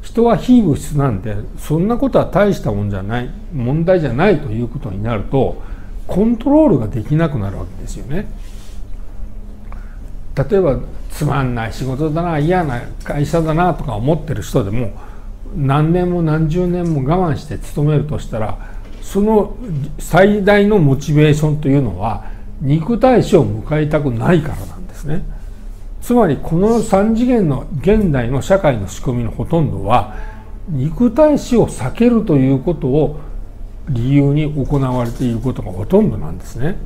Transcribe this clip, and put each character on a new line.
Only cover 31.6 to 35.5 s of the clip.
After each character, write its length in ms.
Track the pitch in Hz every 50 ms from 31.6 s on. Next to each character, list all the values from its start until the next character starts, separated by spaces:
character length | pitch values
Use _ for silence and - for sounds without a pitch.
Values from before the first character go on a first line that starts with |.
| 160
避 240 | - - - - 127
け 180 | - - 226 247
る 140 | 240 226 185
と 100 | - 156
い 140 | 139 131 135 135
う 60 | 131
こ 140 | - 175 170
と 140 | 151 -
を 320 | 131 127 156 147 123 - - - - - - - - - - - - - - - -
理 240 | 139 117 113 131 139
由 200 | 143 139 143 143
に 100 | 151 151
行 360 | 147 147 151 127 - 147 139
わ 240 | 135 127 127 127 120
れ 80 | 117
て 120 | 117 - 131
い 100 | 123 117
る 60 | 113
こ 140 | 113 131